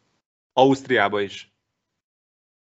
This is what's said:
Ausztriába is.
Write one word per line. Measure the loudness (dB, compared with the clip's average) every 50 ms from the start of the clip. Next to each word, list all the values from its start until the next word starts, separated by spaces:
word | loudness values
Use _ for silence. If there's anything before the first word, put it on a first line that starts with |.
| _ _ _ _ _ _ _ _ _ _ _
Ausztriába | 2 4 4 2 0 -2 -2 0 0 0 0 -2 -4
is. | -6 -6 -10 -14 -20 _ _ _ _ _ _ _ _ _ _ _ _ _ _ _ _ _ _ _ _ _ _ _ _